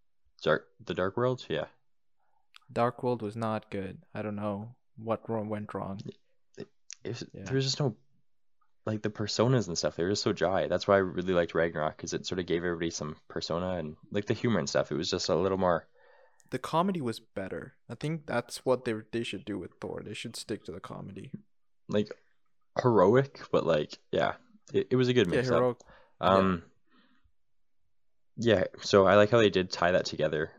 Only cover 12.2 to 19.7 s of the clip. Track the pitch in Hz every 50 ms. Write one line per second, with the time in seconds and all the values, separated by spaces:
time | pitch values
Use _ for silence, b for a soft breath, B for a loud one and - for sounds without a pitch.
12.2 | - - 92 92 90 - 85 85 85 90 87 82 85 82 - - 78 76 76 -
13.2 | _ - - 87 - - 82 85 90 92 92 87 80 76 80 - - - - 104
14.2 | - - 117 110 - 120 110 90 71 69 - 69 69 - 73 71 87 95 - 90
15.2 | - - 90 82 90 95 95 95 95 90 85 82 - b b b b b b b
16.2 | b b b b b _ - 127 - - - 160 175 202 190 175 131 117 110 -
17.2 | - _ - 101 95 92 90 80 - 135 - _ _ - - - - 147 165 160
18.2 | - - - 120 117 - - - - 135 127 123 123 123 110 107 113 - - 117
19.2 | 117 - - 95 - 107 101 95 87 87